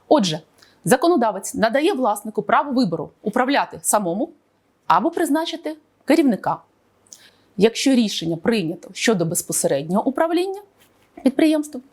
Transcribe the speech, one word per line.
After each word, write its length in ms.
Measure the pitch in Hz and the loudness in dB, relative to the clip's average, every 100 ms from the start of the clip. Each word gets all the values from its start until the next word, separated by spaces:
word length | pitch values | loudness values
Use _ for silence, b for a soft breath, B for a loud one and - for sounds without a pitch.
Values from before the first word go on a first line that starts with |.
| _ | _
Отже, 320 | 302 185 160 - b b b | 2 2 -2 -10 b b b
законодавець 720 | 165 254 339 349 226 190 - | 0 2 4 2 2 -2 -8
надає 380 | - 220 247 320 | -2 0 2 0
власнику 500 | 269 240 208 214 214 | 0 -2 -2 -4 -8
право 300 | - 233 294 | 0 0 2
вибору 380 | 254 214 160 156 - | 0 0 -2 -8 -10
управляти 560 | 214 247 254 269 175 - | -6 -2 0 0 -2 -6
самому 480 | - 214 180 185 320 - _ _ _ _ _ | -2 0 0 -4 -6 -8 _ _ _ _ _
або 240 | 165 277 | 0 0
призначити 680 | 330 320 302 339 320 311 311 _ _ | -2 -2 -2 -2 -8 -10 -12 _ _
керівника. 520 | - 311 285 190 - 160 - _ _ _ _ b b b b - | 0 2 4 0 -2 -6 -10 _ _ _ _ b b b b 0
Якщо 340 | 214 226 277 | 0 2 2
рішення 460 | 254 214 - 165 160 | 4 2 -2 -6 -2
прийнято 520 | - 226 160 - - | 0 0 -2 -6 -12
щодо 320 | - - 202 | -4 0 0
безпосереднього 840 | 165 175 - 160 170 139 156 190 269 | 0 -4 -4 -4 0 -2 0 -2 -2
управління 520 | 262 330 349 381 392 403 _ _ _ _ - | -2 0 0 -2 -6 -14 _ _ _ _ -2
підприємством, 600 | 254 269 311 311 302 254 - | 0 2 2 2 -2 -12 -18